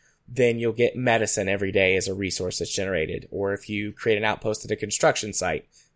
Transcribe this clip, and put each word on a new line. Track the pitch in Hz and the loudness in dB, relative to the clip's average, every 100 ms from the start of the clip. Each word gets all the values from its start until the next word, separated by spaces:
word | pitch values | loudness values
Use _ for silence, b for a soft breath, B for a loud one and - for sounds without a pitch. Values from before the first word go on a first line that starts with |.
| _ _ - | _ _ -8
then | 123 120 117 | 0 2 2
you'll | 117 | 0
get | 113 120 123 | 2 0 2
medicine | 127 113 107 - 95 | 2 4 2 0 0
every | 98 95 | 0 0
day | 98 92 95 | 4 4 4
as | 98 | 0
a | 95 | -4
resource | 95 - 92 - | -4 -4 -4 -4
that's | 85 | -4
generated. | - 95 87 78 92 - | -2 0 0 -2 -4 -8
Or | 95 98 | -4 -2
if | 101 - | -2 -4
you | 104 104 | -6 -6
create | - 117 104 | -2 0 2
an | 107 | 2
outpost | - 107 107 - | -2 -2 -4 -4
at | |
a | 107 | -4
construction | 104 - 160 - 107 | -4 2 2 2 -2
site, | - 90 78 - b b | -2 -2 -2 -6 b b